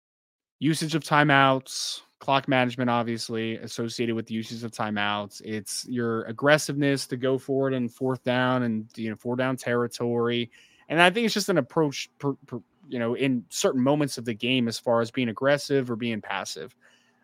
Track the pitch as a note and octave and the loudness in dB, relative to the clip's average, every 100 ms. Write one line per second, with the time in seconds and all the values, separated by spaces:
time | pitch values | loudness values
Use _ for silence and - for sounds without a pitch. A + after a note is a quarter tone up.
0 | _ _ _ _ _ - D3 D#3 D#3+ D#3+ | _ _ _ _ _ -4 0 0 0 -2
1 | - D3 D3+ C#3 C3+ C3 - - - - | 2 4 6 8 6 4 -2 -8 -8 -8
2 | - - - C3+ C3+ C3 B2 A#2+ B2 A#2+ | -14 -10 0 0 2 2 2 0 0 0
3 | A#2 A2+ - A2+ A2+ A2+ A#2 - A#2 - | -2 -4 -6 -4 -4 -6 -10 -6 -6 -2
4 | A#2 A2+ A2+ A2+ A2 A#2 A#2 - A2 G#2 | -2 -2 -4 -6 -6 -8 -10 -6 -4 -2
5 | G#2 G#2 G2+ - G#2+ A2 G2 - - B2 | -2 -2 -6 -12 -8 -8 -8 -10 -6 -4
6 | A#2 A2+ A2+ A2+ C#3 D3+ - C#3+ C#3+ C3+ | -2 -2 -4 0 4 4 4 -2 0 0
7 | - B2+ C3 C3 C3+ C3+ C3+ C3 A#2+ - | -4 -2 0 0 0 -2 0 0 -4 -4
8 | C3 C3 B2+ B2 B2+ B2+ A#2+ A2 A2 - | -2 -2 0 2 2 2 0 -2 -6 -8
9 | A2 G#2 A#2+ B2+ C3 B2+ B2 A#2+ A#2+ - | -8 -6 -6 -2 -2 -2 -2 0 -2 -2
10 | A#2+ A#2+ A#2 A#2+ A#2+ - _ _ - D#3 | -2 0 0 0 -4 -10 _ _ -2 4
11 | F3+ G3+ A3+ G#3+ F#3+ E3+ B2 E3 D3+ - | 4 4 0 0 0 0 2 0 0 -2
12 | - - C#3+ C3+ - A#2+ - _ C#3+ B2+ | -10 -6 -4 -4 -8 -12 -12 _ -10 -4
13 | A#2 A#2+ C3+ B2 - - G3 C3 C3 D3+ | -2 0 0 0 -2 -2 0 2 2 2
14 | C#3+ - A#2 G#2+ A#2+ C3 A#2 - B2+ A#2 | 0 -4 -6 -4 0 2 0 -2 0 2
15 | A2+ C3+ A#2+ G#2 C3+ C#3+ - C#3 B2 A2+ | 2 -2 -2 0 2 2 2 0 0 -4
16 | A#2+ A2 - G2 G2+ - - _ _ _ | -2 -4 -4 -6 -6 -10 -12 _ _ _
17 | _ _ | _ _